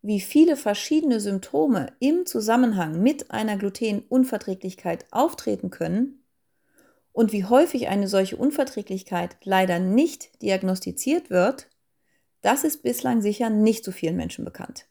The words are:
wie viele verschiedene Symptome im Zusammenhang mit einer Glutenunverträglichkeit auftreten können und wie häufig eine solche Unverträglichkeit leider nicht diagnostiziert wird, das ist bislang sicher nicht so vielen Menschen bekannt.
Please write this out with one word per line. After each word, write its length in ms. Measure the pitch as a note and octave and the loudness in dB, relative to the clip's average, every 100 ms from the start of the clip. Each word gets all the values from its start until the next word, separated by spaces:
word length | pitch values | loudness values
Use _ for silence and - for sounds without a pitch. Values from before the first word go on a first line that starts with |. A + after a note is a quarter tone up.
wie 200 | G#3 G#3 | -2 -4
viele 340 | - D4 E4 D4 | 2 6 6 4
verschiedene 640 | G#3+ G#3 - D#4 D4+ A3+ | -2 -4 0 0 2 0
Symptome 720 | G3+ G3 - C#4 D#4 G3+ B2+ _ | 0 -4 -2 0 2 2 -2 _
im 260 | C4 E4+ | 0 0
Zusammenhang 760 | F4 A#3 G#3+ A#3 B3 G3 D#3+ D#3+ | -2 -4 2 4 4 2 -2 2
mit 280 | A#3 D4 - | 2 0 -6
einer 280 | G#3+ A3 G3+ | -4 -4 -2
Glutenunverträglichkeit 1500 | G3+ G3 A3+ G3+ - B3+ B3+ G#3+ - F#3+ F#3+ - - F3 - | -4 -4 -4 -4 0 2 2 -2 -6 -8 -8 -8 -6 -6 -4
auftreten 580 | A3 D#4+ - - F#3 F#3 | 0 0 -2 -6 -4 -6
können 560 | - E3 F#3+ C4+ C#4+ _ _ _ _ _ _ _ _ _ | -6 -4 -2 -2 -6 _ _ _ _ _ _ _ _ _
und 200 | - A3 | 0 0
wie 120 | G#3 | 0
häufig 440 | F#3+ B3 E4+ C4 - | 4 4 4 0 -2
eine 200 | G3+ G3 | -2 0
solche 300 | G3 F#3+ - | 0 0 0
Unverträglichkeit 1000 | C#4 D4 C4 - - F#3+ - F3 F3 - | -2 0 -4 -4 -8 -10 -6 -6 -6 -10
leider 340 | - F#3+ F#3 F3 | 0 2 2 0
nicht 600 | F#3 A3 E4 - - _ | 2 2 2 -2 -18 _
diagnostiziert 880 | G#3+ F#3+ F#3 F#3 - F3 - E4 - | -2 0 0 -2 -6 -6 -2 -2 0
wird, 400 | F3+ G3 C4+ - _ _ _ _ _ _ _ | 2 2 0 -12 _ _ _ _ _ _ _
das 240 | G3+ C4+ | 0 2
ist 180 | D#4 - | 0 -2
bislang 380 | B3 B3 B3+ A#3 | -4 -2 0 0
sicher 300 | G#3 G#3 A3+ | 0 -2 0
nicht 340 | G#3+ G#3+ A3 | 4 4 2
so 80 | - | -6
vielen 240 | F#3 D#3+ E3+ | -6 -4 -4
Menschen 300 | D#3+ - - | -6 -8 -12
bekannt. 420 | - - - _ | -12 -16 -16 _